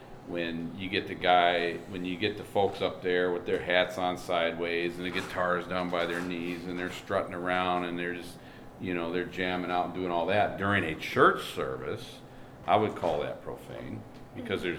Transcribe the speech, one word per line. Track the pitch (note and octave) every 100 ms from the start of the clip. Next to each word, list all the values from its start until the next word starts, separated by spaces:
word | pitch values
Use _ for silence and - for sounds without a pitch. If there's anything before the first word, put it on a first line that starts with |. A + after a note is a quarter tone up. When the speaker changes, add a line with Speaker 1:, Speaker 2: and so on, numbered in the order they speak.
| - - -
Speaker 1:
when | F2 E2+ E2 E2 F#2+
you | F#2
get | F#2+ F2+
the |
guy, | E2 F2+ F2+ F2 F2 E2+ E2+ -
when | F#2
you | F2+ F2
get | G#2 -
the |
folks | - G#2+ G2 -
up | F#2 -
there | F#2 F2+ F2+
with | F2 -
their | F#2
hats | F2+ F2+ F2 F#2+
on | F2+ F2
sideways | - F2 E2 E2 E2+ E2+ F2 E2+
and | F2+
the |
guitars | F#2 F#2 F#2+ F2+ F2 F2
down | F2+ F2+
by | F2 E2+
their | F2
knees | F2+ E2+ F2 E2+ F2+
and | F2
they're | F2+
strutting | - - G2 F#2 F2+
around | F2+ F2+ F#2 F2+ F2
and | E2+
they're | F2 F2
just, | F2+ - - - - -
you | F#2+ F2
know, | E2+
they're | F2+ D#2+
jamming | F2+ F2+ F2+ F2
out | F2+ E2+
and |
doing | F#2 F2+
all | E2+ E2+
that. | G2+ G2 D#2+
During | G2 G2+
a | E2 D#2
church | - B2 E3+ F#3+ -
service, | - C2+ C2 C2 G2 - - - - - - -
I | G#2
would | G#2+ -
call | F2 D2+
that | C2+ -
profane | - B1 - A#1 B1+ - - - - -
because | - F#2
Speaker 2:
Mm-hmm. | F2+